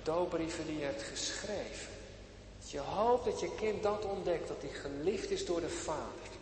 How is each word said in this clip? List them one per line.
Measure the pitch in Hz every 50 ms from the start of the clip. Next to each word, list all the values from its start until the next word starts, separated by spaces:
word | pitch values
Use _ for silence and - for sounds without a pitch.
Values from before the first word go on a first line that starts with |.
| -
doopbrieven | - 156 170 180 170 175 165 165 156 160 - 160
die | 151 156 151
je | 147
hebt | 139 139 139 -
geschreven. | - 143 - - - - - - 202 208 180 127 - - - - - - - - - - - - - - - - - - -
Dat | - -
je | - 147
hoopt | 139 139 151 185 214 240 247 247 -
dat | 226 190 -
je | - - -
kind | - 220 220 208 185 175
dat | 202 - - -
ontdekt, | 196 196 190 175 - 175 156 - -
dat | 147 -
hij | - 139 - -
geliefd | - 143 139 139 151 180 226 - - -
is | 196 185 -
door | - 175 170
de | 165 151
Vader. | - - - 180 156 143 123 107 - - - - - -